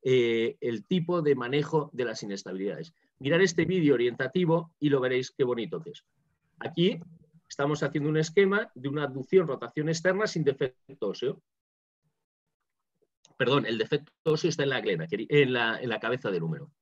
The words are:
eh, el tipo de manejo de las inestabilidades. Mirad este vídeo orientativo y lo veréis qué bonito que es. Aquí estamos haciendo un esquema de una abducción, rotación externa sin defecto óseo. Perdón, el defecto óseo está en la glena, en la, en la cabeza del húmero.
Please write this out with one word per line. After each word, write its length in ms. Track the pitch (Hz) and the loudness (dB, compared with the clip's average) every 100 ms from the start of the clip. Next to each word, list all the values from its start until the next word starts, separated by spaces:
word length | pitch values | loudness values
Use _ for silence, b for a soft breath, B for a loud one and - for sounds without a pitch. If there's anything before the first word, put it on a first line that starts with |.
| 135 | 4
eh, 500 | 131 120 113 117 - | 4 4 2 0 -2
el 240 | 135 113 - | -6 -6 -2
tipo 360 | 185 165 175 | -2 0 0
de 140 | 147 131 | 2 0
manejo 540 | 120 143 143 160 143 | 0 -2 0 -2 -2
de 140 | - 120 | -4 -6
las 160 | 110 | -4
inestabilidades. 720 | 107 98 - 95 98 82 - _ _ _ | -8 -10 -8 -6 -6 -6 -12 _ _ _
Mirad 240 | 131 165 | 0 4
este 240 | 190 165 160 | 4 2 0
vídeo 300 | 185 151 123 | 4 4 4
orientativo 760 | 120 117 135 185 175 165 165 _ | 2 0 -2 0 2 2 -2 _
y 100 | 147 | 2
lo 120 | 139 | 2
veréis 300 | 127 127 127 | 2 0 -2
qué 120 | - | -2
bonito 380 | 131 120 101 87 | -2 0 -4 -6
que 100 | 80 | -10
es. 140 | - _ _ _ _ _ _ | -16 _ _ _ _ _ _
Aquí 400 | - 165 180 165 - - _ _ _ | -8 0 0 0 -10 -20 _ _ _
estamos 320 | - 143 147 | -4 -2 0
haciendo 280 | 147 156 147 | -2 -2 0
un 80 | 156 | 0
esquema 540 | 160 202 196 202 233 - | 2 4 4 2 -2 -8
de 120 | 135 | -6
una 160 | 147 | -4
abducción, 440 | 139 131 127 190 160 | -4 -6 4 4 4
rotación 420 | 131 117 - 151 | -4 -6 -4 -2
externa 380 | 165 180 185 214 | 0 0 0 -2
sin 160 | 175 | 0
defecto 640 | 147 131 135 _ _ - 101 | 0 0 -4 _ _ -8 -8
óseo. 340 | 92 123 - _ _ _ _ _ _ _ _ _ _ _ _ _ _ _ _ _ _ _ _ | -4 -6 -6 _ _ _ _ _ _ _ _ _ _ _ _ _ _ _ _ _ _ _ _
Perdón, 280 | 120 143 107 | 2 2 2
el 120 | 113 | -2
defecto 340 | 110 147 - _ | 0 -2 -4 _
óseo 260 | - 156 175 | -2 0 0
está 140 | 160 | 0
en 60 | 139 | -2
la 120 | 127 | 0
glena, 260 | 107 87 80 | -2 -4 -4
en 440 | 104 113 147 131 | -6 2 4 4
la, 260 | 123 113 110 | 2 0 -2
en 80 | 123 | -4
la 100 | 110 | -4
cabeza 300 | 113 131 113 | -2 -2 -2
del 140 | 92 | -2
húmero. 280 | 82 76 71 _ | -4 -6 -10 _